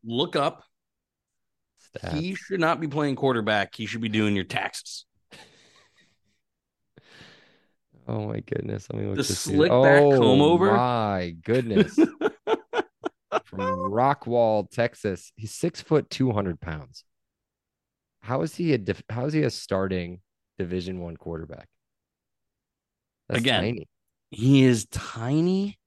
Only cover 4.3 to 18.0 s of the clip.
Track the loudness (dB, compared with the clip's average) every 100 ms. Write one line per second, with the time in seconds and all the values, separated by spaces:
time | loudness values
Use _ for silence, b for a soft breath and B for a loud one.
4.3 | 0 -2 -6 -6 -10 -14 -16 -18 _ _
5.3 | b b b b b b b b b _
6.3 | _ _ _ _ _ _ _ b b b
7.3 | b b b b b _ _ -8 -6 -6
8.3 | -8 -6 -6 -6 -8 -8 -8 -4 -4 -4
9.3 | -4 -2 0 4 6 8 8 8 6 6
10.3 | 6 6 6 4 4 2 0 0 0 -4
11.3 | -6 -2 0 2 2 2 4 2 2 -4
12.3 | -4 -4 -4 -2 -6 -6 _ -14 -14 _
13.3 | -8 -6 -6 -4 -4 -4 0 0 0 -2
14.3 | 2 2 2 -2 -4 -4 -4 -6 -6 -10
15.3 | -16 -14 -6 -6 -6 -2 0 0 -2 0
16.3 | 0 -2 -6 -10 -12 -14 -20 -20 _ _
17.3 | _ _ _ _ _ _ _